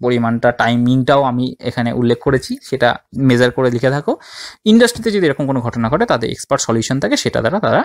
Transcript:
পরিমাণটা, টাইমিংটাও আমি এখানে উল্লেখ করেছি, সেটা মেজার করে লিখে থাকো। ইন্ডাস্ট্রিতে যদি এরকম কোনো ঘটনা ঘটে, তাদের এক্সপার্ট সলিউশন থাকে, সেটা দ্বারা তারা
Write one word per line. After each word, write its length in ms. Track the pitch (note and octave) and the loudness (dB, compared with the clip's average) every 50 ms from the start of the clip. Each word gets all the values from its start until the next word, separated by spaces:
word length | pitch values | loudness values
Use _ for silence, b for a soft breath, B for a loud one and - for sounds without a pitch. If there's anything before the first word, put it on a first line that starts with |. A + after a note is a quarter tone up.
| B2 | -2
পরিমাণটা, 480 | B2 B2 A#2+ A#2 A#2 A#2 A2+ - A#2+ | 0 0 0 0 0 0 0 0 0
টাইমিংটাও 720 | - - A2+ A#2 A#2+ A#2+ A#2+ B2 B2+ C3 B2 D3 C#3 C#3+ C#3 | 0 0 0 0 2 2 2 2 2 2 2 2 2 2 2
আমি 320 | B2+ A#2+ B2 B2+ B2 - - | 0 0 -2 -4 -4 -6 -8
এখানে 340 | - B2+ - B2+ A#2 A#2 A2 | -8 -6 -4 -4 -4 -2 -2
উল্লেখ 260 | B2 A#2+ A#2+ A#2+ - | 0 0 0 0 0
করেছি, 380 | - C#3+ C3 C3 - - B3 - - | -2 -2 -2 -2 -2 -4 -10 -12 -8
সেটা 360 | - - C3+ A#2+ A#2+ - - _ _ - C3 | -8 -4 0 0 0 0 -2 _ _ -6 0
মেজার 340 | C3+ C3 B2 A#2+ B2 B2 | 2 2 4 4 4 2
করে 200 | A#2+ C3+ C3 B2 | 2 0 0 0
লিখে 180 | A#2+ A#2 C3 C3 | 0 0 0 0
থাকো। 280 | C3+ D3 - A3+ - B B B B B B B B B - | -2 -2 -2 -4 -4 B B B B B B B B B 2
ইন্ডাস্ট্রিতে 460 | G#3+ G#3+ A#3 B3 A#3 A#3+ A#3 A3 A3+ | 4 6 6 6 4 2 -2 -4 -2
যদি 140 | G3+ G3+ F3 | 0 2 2
এরকম 220 | D3 C3+ - C#3+ C3+ | 0 0 0 -2 -2
কোনো 140 | C3+ B2+ | -2 -2
ঘটনা 280 | A2+ A#2+ - A#2+ A2+ A2+ | -4 -4 -4 -2 -2 0
ঘটে, 160 | C#3 F#3 A#3+ | 0 0 0
তাদের 240 | - C#3+ A#2+ A#2 - | 0 0 -2 -2 -4
এক্সপার্ট 340 | - - - - C#3+ B2+ - | -8 -8 -4 -2 -2 -2 0
সলিউশন 360 | - A2+ A#2 A2 - B2+ C#3 | 0 0 0 0 -2 -2 -2
থাকে, 180 | G3 G#3+ C#4+ - | -2 -2 -2 -2
সেটা 240 | - - - A#2 | -2 -2 -2 -2
দ্বারা 180 | A2 A#2 F3 G#3+ | -2 -2 -2 -2
তারা 240 | - A#2 A#2+ F3 - | 0 0 0 0 0